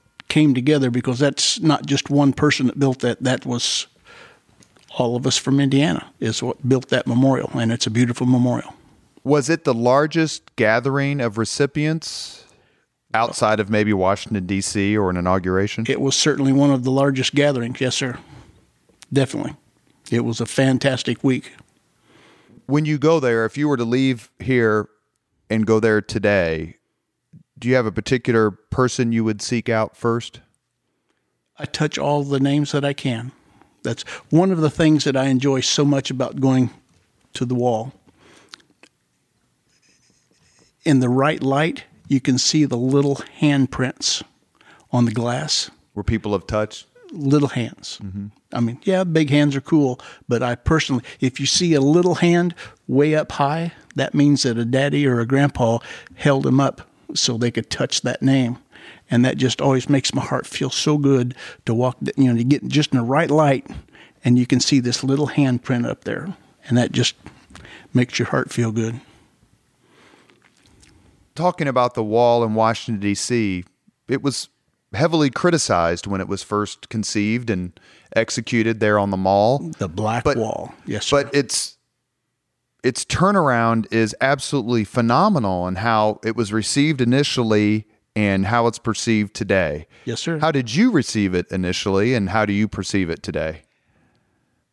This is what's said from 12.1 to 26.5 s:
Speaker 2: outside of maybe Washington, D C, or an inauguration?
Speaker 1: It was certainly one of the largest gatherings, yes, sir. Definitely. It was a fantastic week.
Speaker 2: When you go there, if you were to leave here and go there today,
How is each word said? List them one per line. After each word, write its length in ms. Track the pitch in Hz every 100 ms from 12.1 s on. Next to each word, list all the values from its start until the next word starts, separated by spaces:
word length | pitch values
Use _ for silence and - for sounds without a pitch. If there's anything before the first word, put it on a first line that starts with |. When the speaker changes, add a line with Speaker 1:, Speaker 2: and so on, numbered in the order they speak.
| - - - - _ _ _ _ _ _
Speaker 2:
outside 460 | 110 117 - 110 110
of 100 | 101
maybe 220 | 107 107
Washington, 540 | 98 92 101 - 104 90
D 160 | 98
C, 360 | - 104 101 107
or 120 | 95
an 80 | 90
inauguration? 680 | 90 95 90 92 101 - 113
Speaker 1:
It 140 | 135
was 140 | 135 -
certainly 380 | 151 139 135
one 180 | 135 143
of 120 | 135
the 80 | 127
largest 440 | 131 143 131 123 139
gatherings, 460 | 143 131 117 -
yes, 140 | 127 -
sir. 220 | 135 - - - - _ _ _ _ _ -
Definitely. 440 | 135 131 98 127 - _ _ _ _ -
It 120 | 117
was 180 | 117 113
a 60 | 117
fantastic 760 | - 135 127 139 117 - 120
week. 300 | 139 123 - - _ _ _ _ _ _ - _ _ - -
Speaker 2:
When 200 | 143 156
you 120 | 151
go 220 | 147 165
there, 260 | 127 113 113
if 120 | 139
you 100 | 147
were 100 | 131
to 60 |
leave 480 | 117 127 135 120 - -
here 500 | 101 127 113 107 104 _ _ _ _ _ -
and 160 | 110 107
go 140 | 110
there 200 | 110 107
today, 800 | - 110 104 101 82